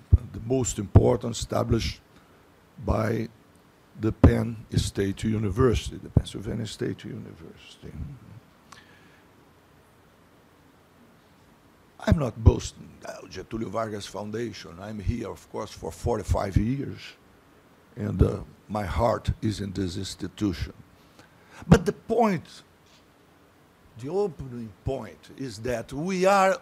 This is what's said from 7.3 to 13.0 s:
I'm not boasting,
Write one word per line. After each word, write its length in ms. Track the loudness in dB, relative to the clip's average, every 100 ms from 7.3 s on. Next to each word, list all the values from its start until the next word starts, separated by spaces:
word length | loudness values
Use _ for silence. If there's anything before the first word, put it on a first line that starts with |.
| -16 -18 -20 -20 -18 -14 -12 -12 -12 -20 -20 -20 _ -20 -20 -20 -20 -20 -20 -20 _ -20 _ _ _ _ _ _ _ _ _ _ _ _ _ _ _ -20 _ _ _ _ _ _ _ _ -6 0
I'm 120 | 2
not 180 | 0 2
boasting, 460 | 4 4 2 -12 -20 -18